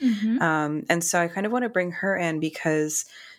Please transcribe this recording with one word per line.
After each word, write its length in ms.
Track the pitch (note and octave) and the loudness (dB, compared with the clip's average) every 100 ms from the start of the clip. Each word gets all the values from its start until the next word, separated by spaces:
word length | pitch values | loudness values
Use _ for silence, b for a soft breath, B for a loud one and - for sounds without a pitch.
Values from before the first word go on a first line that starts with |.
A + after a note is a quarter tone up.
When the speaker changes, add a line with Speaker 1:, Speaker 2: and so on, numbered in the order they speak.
Speaker 1:
Mm-hmm. 400 | C4 G#3 A3 A#3+ | 0 2 0 2
Speaker 2:
Um, 440 | E3+ D#3 D3 D3+ - | 2 2 0 -2 0
and 140 | E3+ | 0
so 160 | E3+ F3+ | 2 2
I 60 | E3+ | 0
kind 180 | G3 | 0
of 60 | G#3 | -2
wanna 180 | B3 A#3+ | 0 0
bring 220 | F#3 F3+ | 0 -2
her 260 | E3+ G3 F#3 | -2 -2 0
in 220 | E3+ D#3 | 0 0
because 640 | D#3 - D#3+ D#3 D3+ - - B B | -2 -2 0 2 0 -2 -6 B B